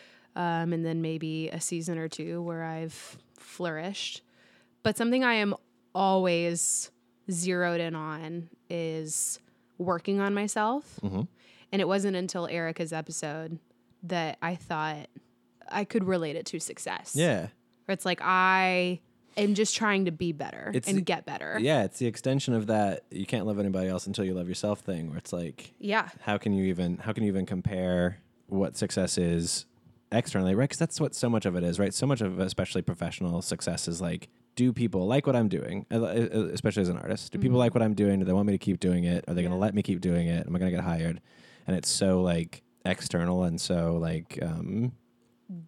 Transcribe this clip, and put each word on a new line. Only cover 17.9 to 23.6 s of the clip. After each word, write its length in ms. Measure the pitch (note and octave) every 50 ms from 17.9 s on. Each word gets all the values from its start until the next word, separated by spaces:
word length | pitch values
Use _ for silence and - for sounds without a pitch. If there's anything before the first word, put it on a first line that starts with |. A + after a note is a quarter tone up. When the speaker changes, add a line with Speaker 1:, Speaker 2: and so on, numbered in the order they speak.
| F#3+
Speaker 1:
it's 120 | - -
like, 140 | F#3 F3 -
I 800 | - F3+ F#3 F#3 F#3 F#3 F#3+ F#3+ F#3 F#3 F3+ F3+ F3+ F3+ F3+ E3 _ _ _ _ _ _ -
am 200 | G#3+ G#3 G3+ G#3
just 200 | G3 A3 - -
trying 300 | - A3+ G#3 G3+ F#3+ F#3+
to 60 | F3
be 200 | D#3+ - F3+ E3+
better 400 | D#3 C#3+ B2+ - - - - - G3+
Speaker 2:
It's 140 | B2+ -
Speaker 1:
and 100 | - F#3+
Speaker 2:
the 40 | G3
Speaker 1:
get 240 | E3+ F#3 E3+ - -
better. 320 | D#3+ C#3+ - - D#2 - -
Speaker 2:
Yeah, 240 | A2+ C#3+ D#3 B2+ G2
it's 140 | F#2 -
the 80 | - B2+
extension 480 | A#2 G#2+ - - C3 C3+ C#3 - C3 A#2+
of 140 | A2+ G#2
that 360 | A2 A2 G#2+ G#2 G2 F2 - _ -
"you 160 | - F#2+ G2
can't 200 | - C3 A2 F#2
love 120 | G#2+ G2+
anybody 300 | G#2